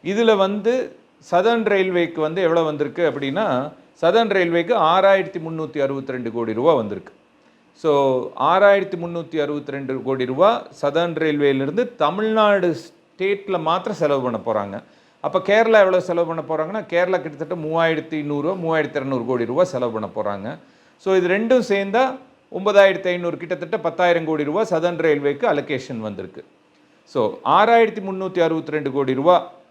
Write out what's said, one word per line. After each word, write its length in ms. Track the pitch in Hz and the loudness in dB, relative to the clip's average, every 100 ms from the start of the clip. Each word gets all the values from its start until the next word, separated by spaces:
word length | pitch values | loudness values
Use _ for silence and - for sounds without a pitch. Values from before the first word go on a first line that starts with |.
இதுல 320 | 151 202 226 208 | -4 2 4 4
வந்து 600 | 190 208 208 254 233 - _ _ - | 2 0 0 -2 -4 -12 _ _ -2
சதர்ன் 340 | 175 202 233 | 2 4 2
ரயில்வேக்கு 560 | 214 202 185 175 170 165 | 2 0 2 0 -2 -2
வந்து 220 | 156 170 | -4 0
எவ்வளவு 240 | 175 170 160 | 2 2 0
வந்திருக்கு 440 | 151 143 139 165 | -2 -6 0 -2
அப்படின்னா, 640 | 143 139 151 214 127 143 - _ _ | 0 -4 -2 -2 -2 -4 -12 _ _
சதர்ன் 280 | 165 202 226 | 2 2 2
ரயில்வேக்கு 440 | 196 175 170 165 | 2 2 0 0
ஆறாயிரத்தி 680 | 226 160 180 196 196 175 175 160 | 2 4 4 6 4 2 -8 -8
முன்னூத்தி 300 | 160 156 151 | -8 -8 -2
அறுபத்தி 340 | 135 139 135 | -2 -2 -6
ரெண்டு 200 | 127 117 | -6 -6
கோடி 200 | 117 113 | -4 -4
ரூபா 220 | 110 143 | 0 2
வந்திருக்கு. 380 | 151 107 98 - _ _ _ _ _ _ | 2 0 -8 -12 _ _ _ _ _ _
So, 480 | _ 160 143 139 127 - - | _ 0 2 2 0 -4 -2
ஆறாயிரத்தி 540 | 143 180 202 202 190 180 | 0 4 6 4 0 -6
முன்னூத்தி 360 | 170 170 160 160 | -8 -8 -6 -4
அறுபத்தி 300 | 143 147 143 | -2 -4 -6
ரெண்டு 300 | 135 135 135 | -10 -6 -6
கோடி 240 | 117 135 127 | -4 -4 -2
ரூபா 400 | 131 196 233 - - | 2 2 2 -6 -4
சதர்ன் 320 | 143 151 175 | -2 0 -2
ரயில்வேலேருந்து 800 | 156 160 147 143 135 135 185 240 - | -2 -2 2 2 2 0 -2 -4 0
தமிழ்நாடு 800 | 151 185 220 220 214 202 175 156 | -2 0 0 2 4 4 0 -2
ஸ்டேட்ல 840 | - _ _ _ 190 202 - 180 | -10 _ _ _ -4 -4 -4 -4
மாத்திரம் 360 | 156 175 185 180 | 0 -2 -4 -2
செலவு 340 | 156 139 127 | 0 0 -2
பண்ண 80 | 113 101 | -4 -2
போறாங்க. 360 | 107 101 98 - _ _ _ | -2 -4 -10 -14 _ _ _
அப்ப 180 | 151 - | -4 -2
கேரளா 260 | - 208 | 2 2
எவ்வளவு 380 | 226 220 190 185 | 6 6 6 2
செலவு 320 | 180 170 165 | 0 -2 -2
பண்ண 80 | 160 143 | -4 -6
போறாங்கன்னா, 340 | 160 156 214 | -4 -4 -6
கேரளா 380 | 196 170 180 185 | -2 -2 0 -2
கிட்டத்தட்ட 340 | 175 143 147 | -4 -10 -8
மூவாயிரத்தி 680 | 175 156 165 165 160 156 156 | -8 -4 0 0 0 -4 -8
நூறு, 320 | 147 147 147 | -4 -4 -4
மூவாயிரத்தி 420 | 190 165 160 147 147 | -4 -2 -2 -2 -4
இருநூறு 280 | 135 131 | -4 -4
கோடி 200 | 117 127 | -2 -2
ரூபா 200 | 117 131 | -2 0
செலவு 360 | 180 131 120 110 | 0 0 -4 -4
பண்ண 80 | 104 110 | -8 -6
போறாங்க. 420 | 104 101 104 160 - _ _ _ | -6 -6 -10 -12 -18 _ _ _
So, 180 | 190 190 | 0 2
இது 120 | 175 | 2
ரெண்டும் 340 | 190 226 254 - | 0 2 2 2
சேர்ந்தா 480 | 196 196 220 262 262 - _ _ - | -2 0 0 0 -2 -16 _ _ -4
ஒன்பதாயிரத்தி 480 | 196 202 196 190 190 | 2 6 6 6 -2
ஐந்நூறு, 300 | 180 175 156 | -2 -4 -6
கிட்டத்தட்ட 420 | 170 175 170 214 | -8 -8 -4 -4
பத்தாயிரம் 460 | 165 - 180 170 | -4 0 2 2
கோடி 200 | 160 156 | 0 -2
ரூபா 180 | 147 165 | -2 -2
சதர்ன் 360 | 226 170 170 170 | -2 0 -2 0
ரயில்வேக்கு 460 | 160 147 143 143 | 2 2 0 0
அலோகேஷன் 540 | 240 147 - 131 - 117 | 0 0 -2 -6 -6 -8
வந்திருக்கு. 460 | 107 98 92 - - _ _ _ _ _ | -8 -10 -14 -16 -20 _ _ _ _ _
So, 340 | _ 139 110 - | _ -2 -2 -2
ஆறாயிரத்தி 560 | - 160 214 233 226 214 190 | 2 4 6 6 4 0 -8
முன்னூத்தி 300 | 190 190 185 | -6 -6 0
அறுபத்தி 300 | 165 160 156 | 0 0 -4
ரெண்டு 220 | 151 143 | -6 -4
கோடி 220 | 135 131 | -2 -2
ரூபா 380 | 131 151 180 - - _ | 0 4 2 2 -18 _